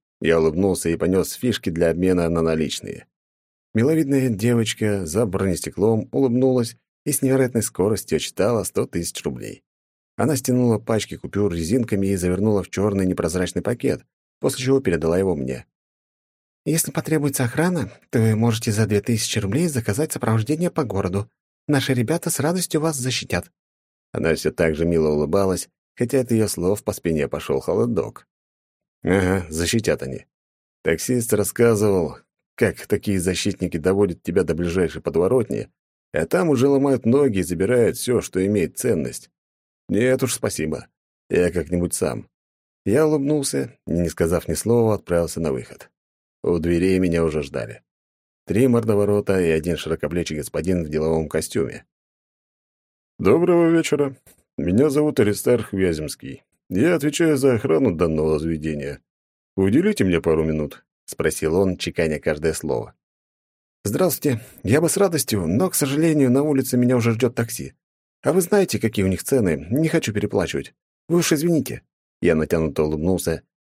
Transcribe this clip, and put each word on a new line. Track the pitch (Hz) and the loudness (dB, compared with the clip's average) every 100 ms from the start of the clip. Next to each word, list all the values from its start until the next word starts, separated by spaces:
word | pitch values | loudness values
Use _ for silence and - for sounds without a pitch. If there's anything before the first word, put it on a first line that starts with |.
| _ _ | _ _
Я | 78 82 | 2 4
улыбнулся | 80 80 98 87 85 | 4 4 2 2 0
и | 82 | 0
понёс | 87 95 87 | 2 2 0
фишки | - 127 104 - | -2 -2 -2 -4
для | 82 85 | 0 0
обмена | 82 92 90 85 | 2 2 2 2
на | 85 | 2
наличные. | 82 80 76 - - 50 - _ _ _ _ _ _ | 0 0 -2 -4 -10 -14 -18 _ _ _ _ _ _
Миловидная | 110 127 160 139 139 131 | 0 2 2 2 2 0
девочка | 98 117 117 110 - 107 101 82 | 0 2 2 0 -2 -2 -2 -2
за | 90 | 0
бронестеклом | 117 92 98 82 78 82 107 110 - | 0 0 -2 -2 -4 0 2 2 -2
улыбнулась | 135 131 120 131 127 117 - _ _ - | 0 2 2 2 2 -2 -6 _ _ -6
и | |
с | 139 | -2
невероятной | 135 135 127 120 | 0 2 2 0
скоростью | 104 - 98 104 - 76 | -4 0 0 0 -2 -4
отчитала | - - 101 113 | -4 -2 0 0
сто | 90 101 127 | -2 -4 -4
тысяч | 87 85 - | -4 -6 -8
рублей. | 78 62 52 - _ _ _ _ _ - | -8 -8 -12 -16 _ _ _ _ _ -2
Она | 123 135 | 0 0
стянула | - 123 123 107 | 0 2 2 0
пачки | 113 110 - 82 | 0 -2 -2 -10
купюр | - 95 101 | -8 -2 -2
резинками | 85 80 127 113 98 98 | -2 0 0 0 -2 0
и | 95 | 0
завернула | 90 92 107 104 | 0 0 0 0
в | 87 | -2
чёрный | - 104 98 92 | -2 0 0 0
непрозрачный | 87 90 90 90 92 | 0 -2 -2 -2 -4
пакет, | - 120 135 - - _ _ _ | -4 -4 -4 -4 -8 _ _ _
после | 143 - | -4 -2
чего | 127 135 | 0 0
передала | 135 82 80 87 | 2 0 0 0
его | 98 | 0
мне. | 78 64 64 - _ _ _ _ _ _ _ _ _ - | -2 -4 -8 -12 _ _ _ _ _ _ _ _ _ -4
«Если | 160 - | -2 -2
потребуется | 160 156 156 143 - | -6 -2 0 0 -2
охрана, | 120 - 175 175 101 - _ | -2 0 0 0 -4 -10 _
то | 117 | 0
вы | 113 110 | 2 2
можете | 117 113 117 | 2 0 -2
за | 107 104 | 0 2
две | 101 | 0
тысячи | 113 113 - 113 | 0 -2 -2 -4
рублей | 95 127 175 | -2 0 0
заказать | 131 113 110 156 | -2 -2 -2 -2
сопровождение | 147 117 113 113 156 175 | -2 0 0 0 -2 -2
по | - | -2
городу. | 123 95 95 98 110 _ _ _ - | -2 -2 -2 -4 -6 _ _ _ -2
Наши | 139 - | 0 2
ребята | 123 113 165 175 | 0 0 -2 -4
с | - | -2
радостью | 139 180 170 156 | -2 -2 -2 0
вас | 160 143 | 0 -2
защитят». | 127 117 - 90 - _ _ _ _ _ _ | -4 -4 -4 -4 -4 _ _ _ _ _ _
Она | - 82 | -4 0
всё | 78 80 | 0 -2
так | - 82 76 | 0 0 2
же | |
мило | 82 82 78 | 0 2 2
улыбалась, | 76 73 98 98 90 - _ _ - | 0 0 0 0 -2 -6 _ _ -6
хотя | 120 135 | -2 -2
от | 120 | 0
её | 113 104 | 0 0
слов | - 87 104 | 0 -2 -2
по | - | -4
спине | - 85 78 69 | -4 -2 -2 -2
пошёл | 73 - 67 | -4 -2 -2
холодок. | - 95 120 98 55 - - _ _ _ _ _ _ _ | 0 -2 0 -2 -4 -10 -20 _ _ _ _ _ _ _
«Ага, | - 98 92 95 80 | 0 2 2 0 -2
защитят | 78 85 113 90 73 | -4 0 0 0 -2
они». | 65 64 - _ _ _ _ _ | -4 -10 -14 _ _ _ _ _
Таксист | - 82 - 123 113 | -2 -2 -2 -2 0
рассказывал, | 104 98 - 117 107 104 95 78 - _ _ _ - | 0 0 2 2 4 2 2 0 -6 _ _ _ -2
как | 107 - - | 0 0 -4
такие | 101 - 98 | -4 -2 -2
защитники | 87 87 107 - 90 85 | 0 -2 -4 -4 -4 -2
доводят | 85 98 101 85 | 0 2 0 -2
тебя | - 90 | -2 -2
до | 82 | 0
ближайшей | 80 87 90 85 69 | -2 -2 0 -2 -4
подворотни, | - 80 92 127 110 55 57 _ _ _ _ | -4 0 2 2 0 -6 -8 _ _ _ _
а | - 82 | -4 0
там | 180 170 | 0 2
уже | 131 139 | 2 4
ломают | 139 139 127 | 2 2 0
ноги | 113 135 139 95 | 2 2 2 0
и | |
забирают | 85 85 95 123 104 117 | -2 -2 0 2 2 0
всё, | - 117 | -2 -2
что | - 92 95 | -2 -2 0
имеет | 104 76 - | 0 0 -2
ценность. | 123 92 62 - - _ _ _ _ _ - | -2 -2 -2 -10 -18 _ _ _ _ _ -4
«Нет | 98 123 131 | 0 2 2
уж, | 123 | 0
спасибо. | - 117 - 78 76 - _ _ _ _ | -2 -4 -4 -4 -6 -10 _ _ _ _
Я | 87 87 | 2 2
как-нибудь | 85 78 87 87 | 0 -2 -2 -2
сам». | - 82 57 - _ _ _ _ _ 95 | -2 -4 -4 -10 _ _ _ _ _ 0
Я | 123 156 | 2 4
улыбнулся | 151 139 151 139 139 123 - - | 2 0 0 -2 -4 -6 -8 -4
и, | |
не | 85 85 | -2 -2
сказав | - 82 85 - | 0 0 0 -2
ни | |
слова, | 80 104 120 113 | -4 0 2 2
отправился | 104 - 85 82 - | 0 0 0 0 -2
на | 80 | -4
выход. | 64 - - - _ _ _ _ _ | -4 -8 -18 -20 _ _ _ _ _
У | - 87 | -2 0
дверей | 82 85 92 92 | 0 2 2 2
меня | 90 85 | 2 2
уже | 82 76 | 0 -2
ждали. | 69 62 57 58 _ _ _ _ _ _ - | -6 -8 -10 -14 _ _ _ _ _ _ -4
Три | 98 131 | 2 4
мордоворота | 117 110 101 101 104 98 95 | 2 2 2 2 0 0 0
и | 85 | 2
один | 80 82 80 | 0 0 -4
широкоплечий | 80 80 76 85 82 76 | -4 -4 -4 -4 -4 -6
господин | 71 76 82 90 | -6 -6 -2 -2
в | 78 | -2
деловом | 76 80 80 78 | -2 0 0 -2
костюме. | 80 - 113 67 - - _ _ _ _ _ _ _ _ _ _ _ _ - | -4 -4 -4 -6 -8 -18 _ _ _ _ _ _ _ _ _ _ _ _ -2
«Доброго | - 147 175 170 165 | 2 4 4 4 4
вечера. | 165 160 143 139 135 _ _ _ - | 2 0 0 -2 -4 _ _ _ -6
Меня | 85 101 151 | 0 2 4
зовут | 139 151 139 | 2 0 2
Аристарх | 104 101 127 120 107 | 2 2 0 0 0
Вяземский. | 98 92 78 76 - 65 - _ _ _ | 0 0 0 -6 -10 -14 -16 _ _ _
Я | 90 156 | 0 2
отвечаю | 170 147 - 165 139 | 2 -2 0 2 4
за | 135 | 4
охрану | 117 - 160 127 | 2 2 2 2
данного | 80 85 78 78 78 | 2 0 2 2 0
заведения. | 82 80 78 73 71 71 _ _ _ _ _ - | 0 -4 -4 -6 -8 -10 _ _ _ _ _ 0
Уделите | 95 127 202 208 | 2 4 2 2
мне | 95 85 | 2 2
пару | 85 80 | 2 2
минут?» — | 80 78 71 - _ _ - | 2 -2 -4 -8 _ _ -20
спросил | - 78 - 78 | -4 -2 -2 0
он, | 87 95 87 | 2 0 0
чеканя | 87 - 82 76 | -4 -2 -2 0
каждое | - 76 80 | -4 -2 -2
слово. | 76 76 62 - - _ _ _ _ _ _ _ _ | -4 -4 -6 -6 -16 _ _ _ _ _ _ _ _
«Здравствуйте. | 98 127 185 - 147 120 - - | -6 0 0 0 -2 -2 -6 -10
Я | - 143 | 0 2
бы | 165 | 2
с | 190 | 2
радостью, | 196 160 - 104 80 | 2 0 -2 -2 0
но, | 104 185 | 0 0
к | |
сожалению, | - 135 143 165 151 127 | 0 0 2 2 4 4
на | 131 | 4
улице | 151 135 127 123 | 2 0 0 2
меня | 123 127 | 2 2
уже | 117 | 2
ждёт | 113 123 | 2 0
такси. | 120 117 - 67 - _ _ _ _ | 0 -4 -6 -12 -14 _ _ _ _
А | 139 | 0
вы | 175 | 2
знаете, | 175 208 185 - | 4 2 2 0
какие | 113 107 | -2 0
у | 95 | 0
них | 90 | 0
цены? | - 135 98 73 80 | 0 2 2 0 -2
Не | 127 160 | 0 2
хочу | 165 - | 0 0
переплачивать. | 101 101 101 82 69 - _ _ _ - | -2 -2 0 -2 -4 -8 _ _ _ -2
Вы | 170 | 0
уж | 165 | 2
извините». | 151 170 160 - - - _ _ _ | 0 2 0 0 -8 -14 _ _ _
Я | 87 | 2
натянуто | 80 78 85 80 69 | 2 2 0 0 0
улыбнулся | 76 78 85 90 - 80 - _ | -2 0 0 0 -2 -6 -8 _